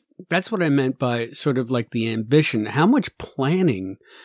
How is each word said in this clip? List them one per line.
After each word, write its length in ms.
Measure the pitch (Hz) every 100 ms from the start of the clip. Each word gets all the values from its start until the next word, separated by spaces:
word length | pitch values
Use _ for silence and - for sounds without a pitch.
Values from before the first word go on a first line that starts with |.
| _ - -
that's 200 | 170 185
what 120 | 214
I 80 | 160
meant 280 | 139 131 139
by 300 | 127 120 117
sort 260 | - 147 131
of, 120 | 120
like, 200 | 127 117
the 200 | 120 113
ambition. 560 | 113 110 147 151 113 107
How 200 | 113 175
much 320 | 277 - -
planning 800 | - - 131 180 185 98 95 95 _ -